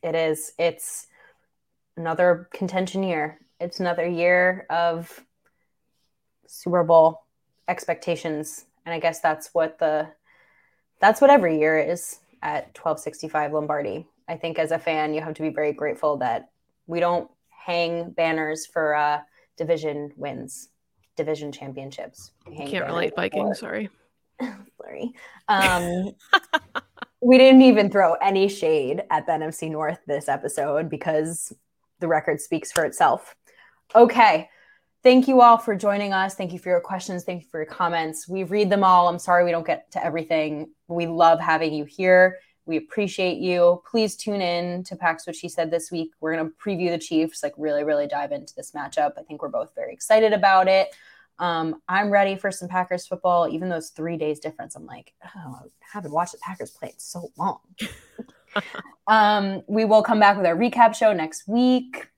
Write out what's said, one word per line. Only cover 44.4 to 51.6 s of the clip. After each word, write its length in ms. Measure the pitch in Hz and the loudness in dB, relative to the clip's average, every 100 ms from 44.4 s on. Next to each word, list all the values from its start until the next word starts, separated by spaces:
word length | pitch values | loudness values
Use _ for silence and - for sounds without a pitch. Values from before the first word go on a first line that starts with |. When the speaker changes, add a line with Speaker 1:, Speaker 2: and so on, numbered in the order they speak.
Speaker 1:
in 440 | 180 175 175 175 | -2 -2 -4 -6
to 100 | 185 | -10
Pack's 320 | 180 175 160 - | -4 -4 -4 -8
What 80 | |
She 140 | 160 175 | -10 -10
Said 240 | - 165 | -6 -4
this 180 | 165 160 | -4 -4
week. 220 | 175 160 _ | -8 -8 _
We're 160 | 160 160 | -6 -4
gonna 140 | 160 | -6
preview 400 | 160 - 185 175 | -8 -6 -4 -2
the 80 | 170 | -4
Chiefs, 440 | 160 160 160 - | -4 -2 -2 -4
like, 120 | 196 - | -10 -6
really, 260 | 151 147 | -4 -4
really 240 | 147 147 143 | -2 -2 -2
dive 240 | 143 147 | -4 -6
into 240 | 143 147 | -8 -12
this 180 | - 139 | -18 -14
matchup. 400 | 147 139 - 147 143 | -12 -8 -2 -2 -4
I 60 | |
think 200 | 110 147 | -16 -12
we're 60 | 147 | -8
both 260 | 123 - | -8 -8
very 180 | - - | -10 -12
excited 400 | - - 220 220 | -12 0 4 4
about 360 | 208 196 190 185 | 2 4 4 4
it. 260 | 190 185 - - _ _ _ | 4 2 -6 -20 _ _ _
Um, 420 | 175 165 | -4 -4